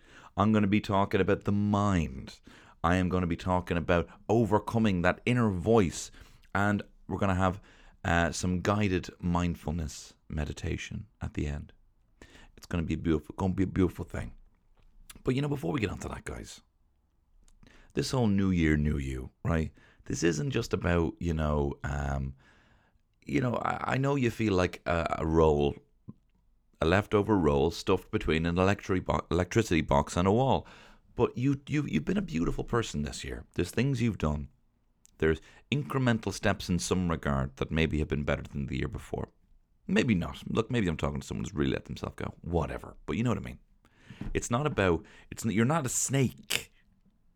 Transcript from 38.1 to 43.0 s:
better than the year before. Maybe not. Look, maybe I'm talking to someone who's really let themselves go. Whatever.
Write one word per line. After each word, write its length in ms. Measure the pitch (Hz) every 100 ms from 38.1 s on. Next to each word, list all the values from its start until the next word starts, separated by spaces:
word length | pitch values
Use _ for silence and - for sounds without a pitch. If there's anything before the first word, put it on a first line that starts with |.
| 71
better 180 | 73 71
than 240 | - 69 67
the 120 | 67
year 100 | 69
before. 400 | - - 71 - _ _ - _ _ -
Maybe 300 | 196 151 95
not. 260 | 80 - -
Look, 200 | - 113
maybe 200 | 120 90
I'm 80 | 78
talking 240 | 71 71
to 60 | -
someone 180 | -
who's 100 | -
really 160 | 71 67
let 140 | 50
themselves 320 | - 65 - -
go. 180 | - -
Whatever. 560 | - 85 69 62 - -